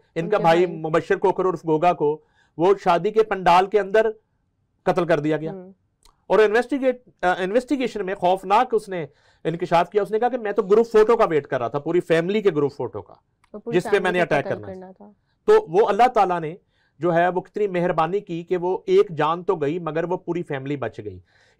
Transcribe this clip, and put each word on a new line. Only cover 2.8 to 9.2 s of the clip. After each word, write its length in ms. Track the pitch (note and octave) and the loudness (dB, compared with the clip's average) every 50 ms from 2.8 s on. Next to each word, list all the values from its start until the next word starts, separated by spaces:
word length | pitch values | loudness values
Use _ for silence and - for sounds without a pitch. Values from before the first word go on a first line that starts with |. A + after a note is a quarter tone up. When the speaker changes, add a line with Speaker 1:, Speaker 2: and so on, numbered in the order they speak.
| - F#3 F3 E3+ E3+ G#3+ | 2 0 0 0 0 0
Speaker 1:
के 120 | G#3 A3 G#3+ | 0 0 0
पंडाल 440 | G#3+ G3+ F#3+ F3+ F3 E3+ F3+ F#3+ | 0 0 -2 2 4 4 4 4
के 120 | F#3+ G#3+ G#3 | 2 0 -2
अंदर 360 | G3 F#3+ G3+ A3 A3 A#3 - _ _ _ _ _ _ _ _ _ _ _ _ _ - | -2 2 2 2 2 2 -2 _ _ _ _ _ _ _ _ _ _ _ _ _ -2
कत्ल 180 | F#3 E3 F#3 F3 | -2 0 0 2
कर 160 | D#3+ E3 D3 | 0 0 0
दिया 160 | D3 D#3 D#3 | 0 -2 -2
गया। 160 | D3 D#3 D#3+ F#3+ | -2 -4 -8 -10
Speaker 2:
हम्म। 220 | F#3+ F3+ F#3+ F#3+ _ _ _ _ _ _ _ _ _ _ - | -12 -16 -20 -20 _ _ _ _ _ _ _ _ _ _ 0
Speaker 1:
और 100 | F3+ G3 | 4 4
इन्वेस्टिगेट-, 840 | G#3+ G3+ G#3 A#3+ A#3+ A#3+ D4+ C4+ C4 C4 B3 B3 _ _ _ - - | 4 4 4 0 0 0 -4 -2 0 -2 -2 -2 _ _ _ -4 -2
अ, 180 | F3+ F3+ F3 F#3 | -2 0 0 -2
इन्वेस्टिगेशन 600 | F3+ G3+ B3+ B3 - D4+ B3+ C4 A3 - G#3+ G3 | 0 0 -2 0 -2 -4 -4 -4 -6 -6 -6 -6
में 120 | F#3 F#3+ | -6 -6
खौफनाक 580 | F#3+ F#3 F3 F#3 F#3 F#3 F#3 G3+ A3+ B3+ B3 A#3 | -2 0 0 0 0 0 0 2 2 2 2 -2
उसने 340 | G#3 G#3 G3 F#3 F3 D3+ C#3 _ _ | -4 -4 -4 -10 -10 -10 -10 _ _